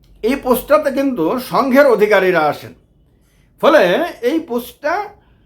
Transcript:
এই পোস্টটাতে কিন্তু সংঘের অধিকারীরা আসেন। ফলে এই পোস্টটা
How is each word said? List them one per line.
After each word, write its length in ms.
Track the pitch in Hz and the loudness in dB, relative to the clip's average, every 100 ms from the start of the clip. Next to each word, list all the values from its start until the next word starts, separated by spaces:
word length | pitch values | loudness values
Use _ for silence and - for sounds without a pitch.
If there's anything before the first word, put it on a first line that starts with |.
| _ _ | _ _
এই 140 | 220 277 | -4 -2
পোস্টটাতে 540 | 254 240 - 302 294 | 0 -2 2 0 0
কিন্তু 480 | 262 277 240 160 247 | -2 -4 -2 -2 -4
সংঘের 480 | - 180 269 262 285 | -4 -2 2 4 4
অধিকারীরা 540 | 202 208 196 185 170 | 4 2 2 2 0
আসেন। 340 | 151 - 110 - _ _ _ _ _ _ _ - | 0 -4 -12 -20 _ _ _ _ _ _ _ -2
ফলে 440 | 247 311 180 220 339 - | 2 4 4 0 -4 -4
এই 180 | 240 320 | -4 -4
পোস্টটা 640 | - 240 - - 285 370 403 - _ _ | -6 -10 -10 -10 -6 -6 -8 -16 _ _